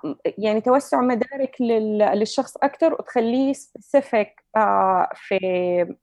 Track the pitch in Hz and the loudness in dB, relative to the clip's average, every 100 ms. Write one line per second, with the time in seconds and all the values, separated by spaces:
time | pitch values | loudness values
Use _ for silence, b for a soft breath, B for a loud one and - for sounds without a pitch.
0 | - - - - 214 214 247 269 - 269 | -6 -6 -6 -2 -2 0 2 2 2 0
1 | 247 233 - 277 262 - 240 226 214 208 | 0 0 -2 -4 -6 -2 0 0 0 2
2 | 208 208 214 - 247 - 277 - 330 - | 2 2 -2 -2 -4 -2 -2 2 0 0
3 | - 247 233 247 269 269 - - - 277 | -4 -2 0 0 0 -2 -8 -20 -2 0
4 | 277 226 202 _ _ 220 202 196 190 185 | 2 -2 -2 _ _ 0 2 2 2 2
5 | - - - 190 185 180 180 180 170 - | 0 -4 -4 -4 -2 -2 0 0 -2 -6